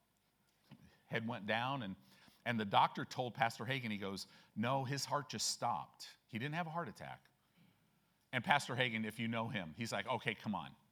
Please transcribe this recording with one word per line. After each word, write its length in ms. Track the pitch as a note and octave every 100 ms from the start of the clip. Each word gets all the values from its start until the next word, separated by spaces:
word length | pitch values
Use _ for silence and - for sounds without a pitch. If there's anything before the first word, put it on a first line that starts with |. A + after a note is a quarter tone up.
| _ _ _ _ _ _ - - - - -
head 200 | - A2+
went 200 | A#2+ G#2
down, 340 | A2 B2 C#3
and, 140 | G2+ F#2+ - - - - B2
and 140 | A#2
the 60 | G#2
doctor 400 | B2 D#3+ - C3+
told 280 | - B2
Pastor 320 | A#2+ A#2 - A2+
Hagin, 240 | C3+ A#2
he 80 | G#2
goes, 300 | G2 G2 - - - -
"No, 280 | A#2 C3+
his 200 | C3 C#3+
heart 260 | - C#3+ C3+
just 200 | G#2+ -
stopped. 600 | - B2 F#2+ C2 - - - _
He 100 | A2
didn't 160 | C#3+
have 140 | D#3 E3+
a 20 |
heart 200 | E3 D3
attack." 320 | - C#2 B1+ - _ _ _ - _ _ _ _ _ _
And 120 | B2+
Pastor 320 | A#2 C#3+ - B2
Hagin, 280 | B2+ A2
if 160 | A2 G#2+
you 80 | A#2
know 200 | A2+ A2+
him, 260 | G#2 E2 D#2
he's 160 | A#2
like, 160 | G#2+ G#2
"Okay, 280 | B2 - G#2
come 180 | A#2
on. 160 | F#2 C#2+ - _